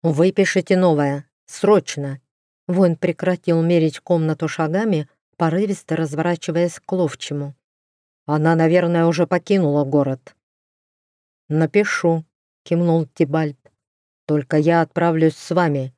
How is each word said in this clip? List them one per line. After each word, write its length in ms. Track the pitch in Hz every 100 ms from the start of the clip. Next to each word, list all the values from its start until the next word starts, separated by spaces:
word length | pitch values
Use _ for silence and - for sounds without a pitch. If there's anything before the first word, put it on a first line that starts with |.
«Выпишите 760 | 165 147 180 190 190 196 180 185
новое. 520 | 185 151 143 143 - _ _
Срочно!» 760 | - 190 208 - - 139 135 _ _ _ _ -
Воин 280 | 180 185 160
прекратил 680 | - 160 - 180 - 165
мерить 380 | 165 175 160 -
комнату 480 | - 175 160 156 156
шагами, 640 | - 156 175 220 170 147 _ _ _
порывисто 640 | 165 175 208 196 - 160
разворачиваясь 840 | 160 147 165 170 - 165 175 -
к 120 | -
ловчему. 600 | 185 165 - - 147 143 143 _ _ _ _ _ _ -
«Она, 300 | 151 160 165
наверное, 500 | 160 175 175 170 165
уже 200 | 165 170
покинула 560 | 175 - 196 156 147
город». 520 | 139 147 135 135 - _ _ _ _ _ _ _ _ _ _ _ _
«Напишу», 760 | 151 160 208 202 - 175 165 160 _ _ _
кивнул 420 | - 170 175 165 156
Тибальт. 540 | _ 151 160 156 143 _ _ _ _ _ _ -
«Только 320 | 151 135 151
я 240 | 151 170
отправлюсь 540 | 160 - 170 160 160 151
с 180 | -
вами. 400 | 175 170 143 131